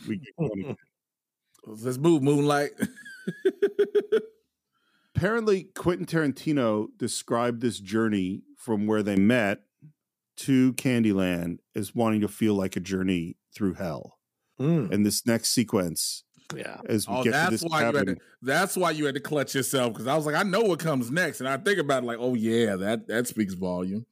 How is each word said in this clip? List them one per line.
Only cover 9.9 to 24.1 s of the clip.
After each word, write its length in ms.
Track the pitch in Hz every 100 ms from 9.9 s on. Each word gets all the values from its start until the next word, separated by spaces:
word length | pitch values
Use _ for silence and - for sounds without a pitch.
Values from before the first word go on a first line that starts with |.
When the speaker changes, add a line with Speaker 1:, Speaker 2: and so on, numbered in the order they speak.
| _ _ _ _ -
Speaker 1:
to 360 | - 131 131
Candyland 840 | 123 131 120 110 95 90 87 85 85 _ 113
as 180 | 101
wanting 280 | 113 113 107
to 60 | 104
feel 280 | - 110 98
like 200 | 95 98
a 40 |
journey 580 | 90 95 95 90 82 - _
through 200 | - 101 82
hell. 420 | 90 71 - _ _ _ _ -
Speaker 3:
Mm. 320 | 135 170 104
Speaker 1:
And 140 | 101 104
this 200 | - 120
next 240 | 113 -
sequence, 720 | - 113 104 87 80 - - - _ - -
Speaker 3:
Yeah. 260 | - - -
Speaker 1:
as 200 | 110 -
we 60 | 127
Speaker 2:
Oh, 80 |
Speaker 1:
get 80 | 120
to 60 | 135
Speaker 2:
that's 120 | 170
Speaker 1:
this 120 | 113
Speaker 2:
why 160 | 170 156
you 40 | 117
had 100 | 143
Speaker 1:
cabin. 200 | 95 92
Speaker 2:
to, 60 | - _
that's 340 | 123 151 190 190
why 140 | 170
you 140 | 160 147
had 100 | 135
to 60 |
clutch 320 | 135 151 131
yourself, 400 | 139 123 135 120
'cause 140 | 104 120
I 80 | 156
was 100 | 151
like, 100 | 151
"I 80 |
know 180 | 202 190
what 180 | 220 160
comes 320 | 165 135 117
next." 280 | 160 170 -
And 60 | 131
I 80 | 135
think 200 | 196 196
about 240 | 147 131
it 20 | 120
like, 100 | 117
"Oh, 140 | 123
yeah, 420 | 123 113 113 113 92
that, 300 | 98 113 -
that 200 | 110 123
speaks 260 | 110 98
volume." 520 | 90 92 90 92 104 123